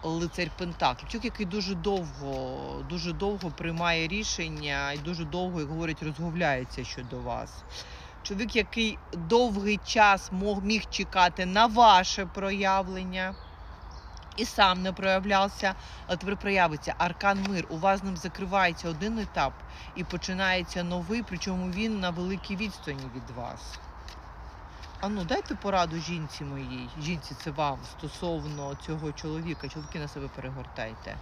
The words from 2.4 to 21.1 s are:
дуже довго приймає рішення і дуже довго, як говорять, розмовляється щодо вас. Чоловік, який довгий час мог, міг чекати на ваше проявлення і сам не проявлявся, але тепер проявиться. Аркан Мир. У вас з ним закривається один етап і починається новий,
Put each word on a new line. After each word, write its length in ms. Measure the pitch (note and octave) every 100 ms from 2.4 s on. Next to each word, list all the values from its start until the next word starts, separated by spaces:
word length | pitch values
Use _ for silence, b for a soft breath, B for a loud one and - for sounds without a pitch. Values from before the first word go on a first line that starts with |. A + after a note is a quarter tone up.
| C3 C3 C#3 C#3 C#3
дуже 240 | E3+ E3+
довго 380 | D#3 G3 G#3 F#3
приймає 560 | C#3+ E3 E3 E3+ E3 D#3+
рішення 840 | G3 G#3+ - E3 D3+ D3 C#3 C#3
і 60 | C#3+
дуже 280 | D3 F3 D#3+
довго, 340 | E3+ F3+ F3
як 100 | D3
говорять, 340 | D#3+ E3 D#3
розмовляється 800 | D#3 C#3+ E3+ E3 E3 C3+ B2+ -
щодо 360 | B2 - B2+ B2
вас. 300 | B2 A#2 A2+ - - B B B B B
Чоловік, 320 | - G3 A3+ A3+
який 420 | G3+ - A3 - -
довгий 680 | F3 E3 A#3 B3 G3+ G3+ G#3 -
час 460 | A#3 G#3 G3 -
мог, 320 | F#3 G3+ G3+
міг 220 | G3 G#3+ -
чекати 560 | - G3 F#3+ F3+ - F3+
на 200 | G3 A3+
ваше 600 | G#3+ A#3 F#3 F#3 - F#3
проявлення 1080 | G3+ G3 G3 G3 F#3+ F#3 F#3 F#3 F#3 F#3 F#3+ - - - - - - - - - -
і 80 | A3+
сам 360 | - G3 F#3
не 100 | F#3
проявлявся, 840 | F#3 F#3+ F#3+ F#3+ G3 G3 - G3+ F#3+ B B B
але 100 | F3+
тепер 200 | F3+ G3+
проявиться. 580 | G3+ G3 E3+ D3+ - -
Аркан 480 | F3 F3 G3 G3 G3
Мир. 160 | G3 -
У 80 | D#3+
вас 220 | F#3+ G3
з 40 |
ним 140 | G3 F3+
закривається 720 | F3+ - F#3 G3 F#3 E3+ E3+
один 300 | D#3 G3 A3+
етап 340 | G3 - C#3 - - B B -
і 80 |
починається 800 | F3 F3 - F#3 F#3+ F#3 F3 F#3
новий, 400 | F3 F3+ E3+